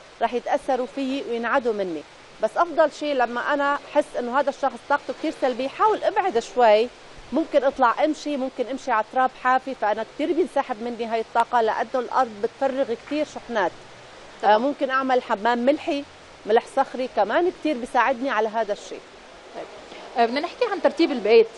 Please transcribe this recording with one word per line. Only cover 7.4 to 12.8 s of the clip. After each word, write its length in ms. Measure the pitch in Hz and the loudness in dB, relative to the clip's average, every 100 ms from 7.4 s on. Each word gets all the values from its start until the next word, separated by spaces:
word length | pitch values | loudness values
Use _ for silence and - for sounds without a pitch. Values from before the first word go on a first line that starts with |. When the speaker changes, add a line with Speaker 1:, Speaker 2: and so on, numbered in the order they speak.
| 320 294 | 0 2
Speaker 1:
أطلع 400 | 254 269 247 214 | 2 2 2 4
أمشي، 340 | 302 294 - 285 | 0 0 -4 -4
ممكن 300 | 262 - 220 | -6 -6 -6
أمشي 240 | 262 - | -6 -2
على 140 | 226 - | -2 0
تراب 180 | 254 254 - | 0 0 0
حافي، 320 | 254 254 269 254 | 0 0 0 -4
فأنا 300 | 208 214 226 - | -2 -2 -4 -4
كثير 180 | 285 | -2
بينسحب 500 | 311 320 285 269 226 | 0 0 -2 -4 -4
مني 220 | 233 233 226 | -8 -8 -4
هاي 140 | 226 | -4
الطاقة، 420 | 226 233 233 247 | -2 -2 0 2
لأنه 280 | 220 - 233 262 | 2 0 -2 -4
الأرض 360 | 240 - 254 208 | -2 0 -2 -2
بتفرغ 500 | 220 - 269 262 | -6 -2 -2 0